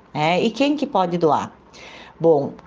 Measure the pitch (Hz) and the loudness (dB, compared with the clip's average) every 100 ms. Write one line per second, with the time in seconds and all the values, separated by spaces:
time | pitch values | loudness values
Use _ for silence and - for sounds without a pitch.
0 | - 151 156 180 233 220 277 294 - 202 | -10 -2 0 2 0 0 0 0 -2 -2
1 | 180 175 160 123 104 - - - - - | 0 0 2 0 -4 -12 -20 -20 -20 -20
2 | - - 160 151 135 - | -20 0 2 2 0 -8